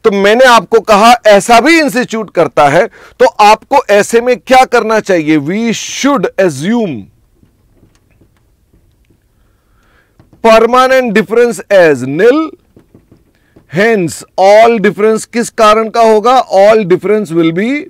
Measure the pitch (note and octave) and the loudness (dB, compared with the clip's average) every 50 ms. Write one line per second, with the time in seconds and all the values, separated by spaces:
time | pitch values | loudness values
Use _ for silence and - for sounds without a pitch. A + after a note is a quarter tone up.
0 | _ A3 G3 G3+ G3 G3+ A3 B3 C4 B3+ A#3+ G#3 F3 _ - A3+ F3+ - G#3+ G3 | _ 0 -2 0 0 0 2 4 4 4 4 2 0 _ -2 -2 0 0 0 2
1 | G#3+ A#3 B3 - _ G#3+ G3+ G3+ - - A#3+ A#3 A#3 D4+ E4+ E4 D4+ C4 F#3+ B3+ | 4 4 2 4 _ 2 2 2 2 2 0 2 2 2 0 0 0 -2 -4 -6
2 | A#3 - - A3 A3 E3+ _ F3+ D#3+ C3+ _ D#3+ D3 C#3+ C#3 E3+ A3+ A3 _ - | -6 -6 -8 -10 -10 -6 _ -2 -2 -2 _ 0 0 2 2 0 -2 -2 _ -20
3 | - - _ _ B3 B3+ - - G#3+ G#3 G#3+ G#3+ - _ F4+ - - - G3+ G#3 | -20 -20 _ _ -2 -2 2 2 2 2 2 2 -2 _ -4 -4 0 0 0 0
4 | G3 - - A#3 A#3+ B3+ B3 F#3+ _ - B3+ B3+ C4 - - A#3+ A3+ A3 A3 G#3+ | 0 0 -2 -2 0 -2 -4 -4 _ 2 2 2 2 2 0 -4 -2 -2 -4 -4
5 | G#3 - F#3+ E3+ D#3 D3+ D#3 D#3 C#3 D3 F#3 G#3+ A#3 A#3 G3 - - - - - | -2 -2 -2 -2 0 0 -2 -2 -2 -4 -6 -4 -4 -6 -6 -6 -10 -14 -12 -6
6 | - C4+ C#4+ A#3+ F3 - _ - G3 F3+ C#3+ B2+ D3+ F#3+ A#3 A#3+ A3 F3+ C3+ G#2+ | -2 -2 -2 -2 -4 -6 _ -2 -2 -2 -2 -6 -6 -4 -4 -4 -4 -6 -8 -12
7 | F#2+ _ _ _ _ _ _ _ _ _ _ _ _ _ _ _ _ _ _ _ | -14 _ _ _ _ _ _ _ _ _ _ _ _ _ _ _ _ _ _ _
8 | _ _ _ _ _ _ _ _ _ _ _ _ _ _ _ _ _ _ _ _ | _ _ _ _ _ _ _ _ _ _ _ _ _ _ _ _ _ _ _ _
9 | _ _ _ _ _ _ _ _ _ _ _ _ _ _ _ _ _ _ _ _ | _ _ _ _ _ _ _ _ _ _ _ _ _ _ _ _ _ _ _ _
10 | _ _ _ _ _ _ _ _ - A3+ A3 A3+ A#3 A3+ A#3+ B3+ C4 C4 C4 C4 | _ _ _ _ _ _ _ _ 2 2 4 4 2 2 0 0 2 2 0 0
11 | B3+ A#3+ F#3+ A3 G3 - A3 A#3 A#3+ A#3+ A3+ E3 - _ G3+ F#3+ F3 D#3+ C#3+ B2 | 0 0 -2 -4 -4 -2 -2 -2 0 -2 -4 -10 -6 _ 2 2 4 2 0 -2
12 | B2 C3 C#3 D#3+ G3+ A#3+ C4+ D#4 D#4+ D#4 - _ _ _ _ _ _ _ _ _ | -6 -8 -4 0 0 2 2 0 -4 -6 -12 _ _ _ _ _ _ _ _ _
13 | _ _ _ _ _ _ _ _ _ _ _ _ _ _ - E3 G#3 A#3 A#3 G3+ | _ _ _ _ _ _ _ _ _ _ _ _ _ _ -4 -2 -2 0 0 -2
14 | F3 D3+ - - - _ _ - F#3 G3 G#3 A3 A3+ A#3+ A#3 A3+ F#3 G#3 F3+ F#3+ | -2 -6 -8 -12 -20 _ _ 0 2 4 4 4 4 2 2 0 -2 -4 -2 -2
15 | G#3 A3 A3 G#3+ - _ - A#3 A#3 - _ - A3 G#3 G#3+ A3 A3 A3 G#3 A#3 | -2 -2 -2 -4 -6 _ -8 -8 -8 -6 _ 0 0 2 2 0 -2 -4 -2 0
16 | A3+ A3 A3 G#3+ G3+ A#3+ C4 B3 - - - F#3+ G3 G#3 A3+ A3 G#3+ E3 F#3 E3 | 2 2 2 0 0 0 0 0 -2 0 0 2 4 4 2 2 0 0 -2 -2
17 | - F#3 G#3+ G#3+ G#3 D3 E3 E3+ E3+ E3 E3 F3+ G#3 A#3+ C#4 D4 - | 0 -4 -4 -4 -4 -4 -4 -2 -2 -2 -2 -4 -4 -4 -6 -8 -10